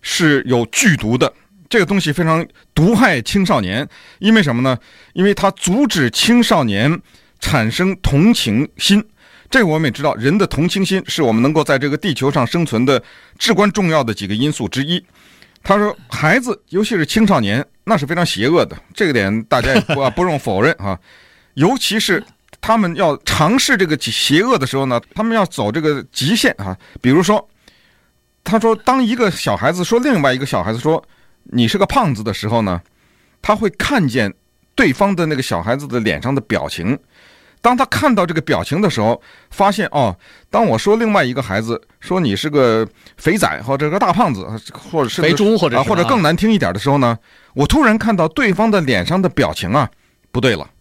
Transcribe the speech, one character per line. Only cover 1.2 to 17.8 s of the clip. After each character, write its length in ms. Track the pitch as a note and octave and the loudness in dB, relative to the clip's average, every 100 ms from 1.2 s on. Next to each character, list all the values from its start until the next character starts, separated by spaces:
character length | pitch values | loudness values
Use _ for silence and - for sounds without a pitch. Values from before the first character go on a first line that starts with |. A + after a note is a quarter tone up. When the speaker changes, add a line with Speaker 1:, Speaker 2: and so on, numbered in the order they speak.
| D3 _ _ _ _ | 0 _ _ _ _
Speaker 1:
这 100 | A#3 | 0
个 60 | E3 | 2
东 140 | G3+ | 0
西 120 | D#3 | -2
非 100 | D3 | -2
常 220 | E3 D#3+ E3+ _ _ | 0 0 -4 _ _
毒 220 | - E3 A3 | 0 2 4
害 260 | A#3+ D3 | 2 0
青 240 | A2 G3+ F#3 | -2 -2 2
少 140 | D3+ | 0
年。 280 | F2+ G#2 D3 - - _ | 0 -4 -6 -12 -20 _
因 140 | G3 | 2
为 80 | A3 | 4
什 140 | D3 A#2 | 4 0
么 60 | |
呢？ 160 | C3 B2 - - - | 0 -2 -6 -20 -12
因 100 | - | 0
为 100 | G3 | 0
它 160 | G3 G3 | 2 -2
阻 360 | - - G3+ C#4 | -2 -2 2 2
止 220 | F#3 B2 | 2 0
青 320 | - G#3+ A#3+ | 0 2 4
少 220 | A#3 F#3 | 4 2
年 360 | B2 G2 B2+ F3 - _ _ _ | 2 0 0 -2 -8 _ _ _
产 300 | - C#3+ A2 | -2 0 0
生 260 | - F#3 F#3+ | 0 -2 -2
同 360 | - C#3 G3+ | 0 4 4
情 340 | A#3 A#2+ G#2+ D3 - | 4 0 -2 -2 -4
心。 260 | - G3+ - _ _ - _ | 2 2 0 _ _ -20 _
这 100 | C4+ | 2
个 80 | G3 | 2
我 100 | D#3 | 0
们 100 | D#3 | -2
也 40 | |
知 100 | A2 | -2
道， 120 | C#3+ - | -2 0
人 200 | B2 G3 | 0 2
的 80 | G3 | 0
同 200 | - E3+ | 0 -2
情 180 | G3 F#3+ | 0 0
心 160 | F#3+ - | -2 -2
是 140 | - | -2
我 100 | C3+ | 2
们 100 | A2 | 2
能 120 | C3 | 2
够 100 | D#3 | 2
在 140 | D3 C3+ | 0 0
这 100 | C#3+ | 0
个 80 | D3 | -4
地 160 | E3+ | -4
球 180 | C3 C3 | -2 -2
上 140 | C#3+ A#2+ | 0 -2
生 200 | E3+ E3 | -2 -2
存 200 | A2+ C3 | 0 2
的 160 | B2+ - - - _ | 0 -2 -20 -20 _
至 160 | - | -2
关 180 | F#3 G#3 | 2 2
重 180 | G#3 F3+ | 2 0
要 140 | D#3+ | 0
的 100 | A#2 | -2
几 140 | G2+ G2 | -4 -4
个 60 | |
因 180 | G#2+ C#3+ | -2 -2
素 160 | D3 G#2+ | -2 -6
之 160 | B2+ | -4
一。 200 | C#3+ F3+ _ _ _ _ - _ | -4 -6 _ _ _ _ -20 _
他 140 | - G3 | -2 0
说， 180 | G#3 - - | 0 -4 -12
孩 300 | - D3+ A3+ | -2 0 0
子， 220 | B3 G3+ _ | 0 -8 _
尤 140 | F3+ | -4
其 60 | G#3+ | -2
是 160 | G3+ D3+ | -2 0
青 200 | A3 G#3+ | 2 4
少 140 | E3+ | 2
年， 260 | G2+ A2 - _ | 2 -2 -4 _